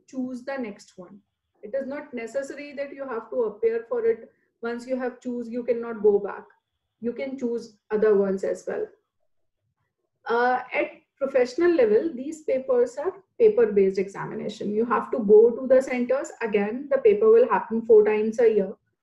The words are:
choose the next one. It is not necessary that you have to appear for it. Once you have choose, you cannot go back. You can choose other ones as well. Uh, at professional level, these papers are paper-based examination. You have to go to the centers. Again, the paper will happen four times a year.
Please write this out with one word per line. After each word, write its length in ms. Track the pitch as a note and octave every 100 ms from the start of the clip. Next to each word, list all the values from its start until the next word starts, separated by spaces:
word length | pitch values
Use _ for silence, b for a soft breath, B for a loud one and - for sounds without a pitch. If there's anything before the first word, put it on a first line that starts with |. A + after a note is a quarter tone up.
| _
choose 360 | C4 B3+ B3
the 140 | C4+ C4+
next 340 | A3 G3+ - -
one. 220 | F3 G3+ _ _ _ _
It 120 | G#3
is 120 | C4+ B3
not 260 | D4 C#4+
necessary 640 | B3 A3+ C4+ C#4 C#4+ D4
that 180 | C#4 C#4
you 160 | C#4 C4+
have 220 | A#3 A#3
to 60 | B3+
appear 420 | A3 G#3 A3+ A3+ A3+
for 160 | A#3+
it. 260 | A3+ A3+ - b b b
Once 260 | A#3 A#3+ B3
you 120 | B3+
have 220 | B3+ A#3+
choose, 280 | B3+ A#3+ A3+
you 140 | A#3+
cannot 380 | A#3+ A#3 A#3 A3
go 160 | G#3 G3+
back. 260 | G3 G#3+ - _ _ _ _ _
You 120 | A3+
can 240 | A#3+ C4+ C4
choose 380 | A#3+ A#3 G#3 _ -
other 240 | G#3+ G#3+
ones 300 | G3 G3 F#3+
as 200 | F3+ F3+ -
well. 200 | D#3+ - _ _ _ _ _ _ _ _ _ _ _ _ _ -
Uh, 340 | A#3 B3 B3 -
at 160 | C#4+ D#4 - _ -
professional 560 | C4+ C4 B3 - F4
level, 360 | E4 A3 G#3+ E4
these 280 | A#3+ C#4+ D#4
papers 540 | - C4 C4 B3 B3+ -
are 160 | E4 - _ -
paper-based 600 | G#3+ A3 A3 G3+ F#3+ F#3+
examination. 760 | F#3+ - - A3 A3+ - G3+
You 120 | G#3 A#3+
have 240 | A3+ -
to 80 | C4
go 320 | G3+ G#3+ A#3
to 160 | A#3 C4
the 160 | C4
centers. 480 | C4 B3 B3 C4+ E4 -
Again, 480 | A3+ G#3 G3+ B3 C#4+
the 80 | C4
paper 320 | A#3 G3+ A3
will 180 | A3+ B3
happen 340 | G3 - A3+
four 220 | A3+ G#3+
times 360 | G#3+ G#3+ A3 A3
a 80 | A3+
year. 240 | G#3+ F#3+ A3+ _ _